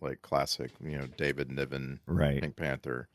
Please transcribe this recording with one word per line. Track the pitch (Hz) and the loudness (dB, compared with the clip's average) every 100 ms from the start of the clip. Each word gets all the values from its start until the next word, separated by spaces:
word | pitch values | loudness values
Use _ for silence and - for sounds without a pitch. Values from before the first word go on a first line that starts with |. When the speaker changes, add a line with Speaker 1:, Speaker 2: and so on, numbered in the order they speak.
Speaker 1:
like, | 67 - | -6 -6
classic, | - 71 69 - 62 - | 0 2 2 -2 -6 -8
you | 78 73 | -6 -4
know, | 65 - | -4 0
David | 73 67 67 | 0 2 0
Niven | 67 65 67 65 65 - | -2 -2 -2 -4 -6 0
Speaker 2:
Right. | 85 73 69 | 4 4 4
Speaker 1:
Pink | 73 - | 0 -2
Panther. | 78 65 67 62 - | -2 -2 -2 -4 -4